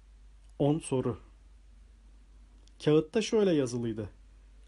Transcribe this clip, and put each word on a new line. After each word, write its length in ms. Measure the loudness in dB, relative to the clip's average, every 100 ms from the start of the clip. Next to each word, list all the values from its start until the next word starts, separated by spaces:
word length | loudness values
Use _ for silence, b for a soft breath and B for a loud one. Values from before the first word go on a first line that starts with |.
| -20 -20 -20 -20 -20 -2
On 200 | 0 0
soru. 380 | -2 -2 -2 -6 -12 -20 -20 -20 -20 -20 -20 -20 -20 -20 -20 -20 -20 -20 -20 -6 2
Kağıtta 360 | 2 2 -2
şöyle 320 | -2 0 2
yazılıydı. 560 | 2 0 -4 -6 -6 -10 -14 -20 -20 -20 -20